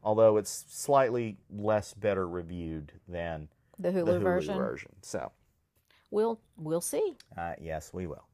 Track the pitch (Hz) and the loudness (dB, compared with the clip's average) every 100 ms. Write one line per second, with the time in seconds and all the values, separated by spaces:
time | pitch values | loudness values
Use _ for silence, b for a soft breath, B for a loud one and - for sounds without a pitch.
0 | 107 107 113 107 101 - - - - 139 | 2 8 8 8 2 -8 -12 -10 4 6
1 | 131 123 117 101 _ 104 104 107 - - | 6 2 -4 -6 _ -4 2 2 2 -4
2 | 107 95 90 87 82 87 82 80 73 - | 0 2 0 -4 -6 -8 -6 -6 -10 -18
3 | - 87 85 80 78 _ _ - 175 185 | -10 -6 -4 -6 -10 _ _ -6 -4 -2
4 | 170 180 185 180 - 196 57 65 - - | 0 2 2 0 -2 -4 -4 -6 -12 -18
5 | - 95 60 _ _ _ _ _ _ b | -10 -8 -8 _ _ _ _ _ _ b
6 | b 202 226 226 _ - 156 165 - - | b -2 0 -2 _ -12 -4 -2 -2 -2
7 | 415 302 - - 85 - 80 78 - 92 | -2 -4 -16 -8 -8 -6 -6 -6 -6 -8
8 | 90 69 - | -6 -8 -14